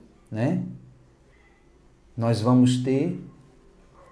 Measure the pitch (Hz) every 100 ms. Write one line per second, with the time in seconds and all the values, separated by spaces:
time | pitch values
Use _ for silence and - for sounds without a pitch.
0 | - _ _ 110 135 185 - - - -
1 | _ _ _ _ _ _ _ _ _ _
2 | _ - 113 104 117 127 123 127 131 135
3 | 170 180 - - - _ _ _ _ -
4 | -